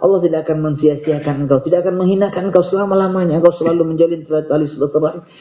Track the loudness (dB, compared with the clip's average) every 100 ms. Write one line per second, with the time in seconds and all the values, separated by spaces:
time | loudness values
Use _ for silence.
0 | 2 2 2 -2 -2 -2 -2 0 0 0
1 | -2 -4 -2 -2 0 0 2 0 0 0
2 | 0 2 0 -2 0 2 2 -2 0 0
3 | 0 0 0 4 2 2 0 0 0 2
4 | 0 0 -4 -4 0 -2 -2 -2 -2 0
5 | -2 -6 -16 -20